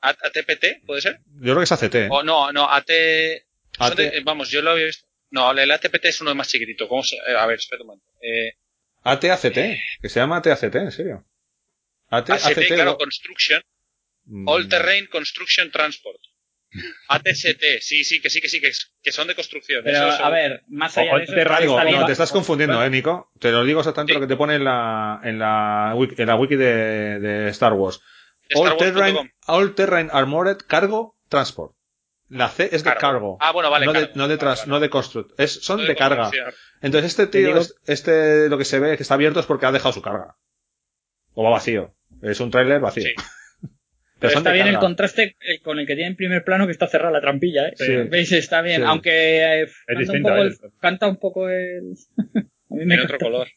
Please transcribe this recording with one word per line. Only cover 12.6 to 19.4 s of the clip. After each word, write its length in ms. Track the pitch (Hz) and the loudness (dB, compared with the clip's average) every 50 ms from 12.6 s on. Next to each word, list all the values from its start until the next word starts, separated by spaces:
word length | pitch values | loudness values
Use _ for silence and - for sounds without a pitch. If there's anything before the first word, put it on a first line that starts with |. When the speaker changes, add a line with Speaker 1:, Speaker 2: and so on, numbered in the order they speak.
Speaker 1:
A 20 | 160 | 2
C 60 | 185 | 2
T, 60 | 170 | 2
claro, 160 | 175 170 180 156 | 2 2 2 0
Speaker 2:
o 40 | - | -2
Speaker 1:
Construction. 640 | 147 139 - - - - 185 - - - 151 160 - _ _ _ _ _ _ _ _ _ _ _ _ | -4 -6 -6 -12 -14 -16 -6 -4 0 0 0 0 0 _ _ _ _ _ _ _ _ _ _ _ _
Speaker 2:
Mm. 220 | _ 107 101 98 110 | _ -14 -10 -2 0
Speaker 1:
All 220 | 151 175 180 196 | 0 0 0 0
Terrain 360 | 190 175 165 175 196 202 196 190 | 0 0 2 2 0 0 -2 -4
Construction 600 | - 165 151 - - - 185 - - - 180 160 | -8 -8 -8 -8 -10 -12 -4 -2 0 0 0 -2
Transport. 480 | - - 156 151 143 - _ 107 92 - _ _ _ _ _ _ _ _ _ _ _ 92 - - 330 - _ _ | -2 -4 -4 -4 -4 -10 _ -18 -18 -18 _ _ _ _ _ _ _ _ _ _ _ -16 -14 -14 -16 -18 _ _
A 100 | 139 151 | -2 0
T 160 | 143 190 185 | 0 0 -2
C 180 | - - 175 156 | 0 0 -2 -2
T, 260 | - - 151 139 113 | 2 2 0 0 0
sí, 220 | - - 147 151 143 | -2 -2 -2 -2 0
sí, 160 | - 170 160 | 0 -2 -2
que 80 | 139 143 | -2 -2
sí, 100 | - 165 | -2 -2
que 60 | 165 151 | -4 -4
sí, 140 | 160 165 | -4 0
que, 100 | 139 143 120 - - _ _ _ _ | -2 -2 -2 -2 -10 _ _ _ _
que 80 | 143 | -6
son 160 | 135 - 151 165 | -4 -4 -6 -6
de 80 | 180 | -6
construcción. 460 | - | -8